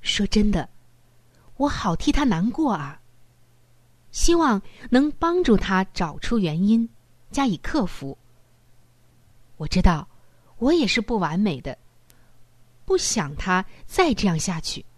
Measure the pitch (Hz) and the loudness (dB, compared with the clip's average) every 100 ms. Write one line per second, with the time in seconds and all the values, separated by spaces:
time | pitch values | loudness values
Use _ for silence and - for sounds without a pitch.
0 | - - 196 214 208 190 139 - _ _ | -4 -2 0 2 2 2 -4 -14 _ _
1 | _ _ _ _ - - 277 - 214 170 | _ _ _ _ -20 -4 -4 -2 -4 -2
2 | - 285 294 165 202 233 311 185 139 143 | 0 2 2 0 -2 0 -2 -2 -6 -14
3 | - - - _ _ _ _ _ _ _ | -20 -20 -20 _ _ _ _ _ _ _
4 | - - - 339 311 220 - - - 247 | -16 2 4 4 4 0 -4 -20 0 2
5 | 294 - 330 349 349 202 - 190 190 - | 2 0 0 0 4 2 2 -2 -2 -4
6 | 175 147 - 233 180 156 196 226 226 - | -6 -4 -2 0 0 0 2 2 0 -8
7 | _ _ - - 277 170 - 311 190 - | _ _ -8 -2 -2 -2 -2 -2 -2 -4
8 | 135 139 _ _ _ _ _ - _ _ | -12 -14 _ _ _ _ _ -20 _ _
9 | _ _ _ - - - 151 180 185 160 | _ _ _ -20 -20 -12 -4 4 4 2
10 | - - - _ _ - 240 339 226 - | -4 -18 -20 _ _ -4 2 2 2 0
11 | 220 233 165 160 214 180 - - - _ | -2 -2 -2 0 -2 -2 -8 -14 -18 _
12 | _ - - - - _ - _ - 381 | _ -20 -20 -20 -20 _ -20 _ 0 0
13 | - - 147 143 - 185 190 - - - | 0 -2 -4 -6 -2 -2 -2 -12 -8 2
14 | 349 226 208 165 175 165 - - - | 2 2 0 0 -4 -6 -8 -10 -14